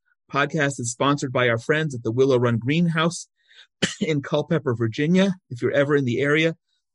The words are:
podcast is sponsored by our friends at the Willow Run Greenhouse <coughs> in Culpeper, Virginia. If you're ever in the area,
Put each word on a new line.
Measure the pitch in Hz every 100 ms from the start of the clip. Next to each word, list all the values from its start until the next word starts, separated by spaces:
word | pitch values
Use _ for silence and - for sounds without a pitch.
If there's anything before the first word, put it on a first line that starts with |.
| _ _ _
podcast | 139 147 160 143 139
is | 120
sponsored | - 139 143 139
by | 127 123
our | 117
friends | - 151 160
at | 120
the | 120
Willow | 117 135 127
Run | 120 117
Greenhouse | 117 160 175 160 170 170 - _ _ - -
<coughs> | _ - -
in | 175 147
Culpeper, | - 151 147 160 131
Virginia. | 117 113 110 151 185 196 185 _
If | 120
you're | 120
ever | 139 143 143
in | 127
the | 110
area, | 143 151 160 160 _ _ _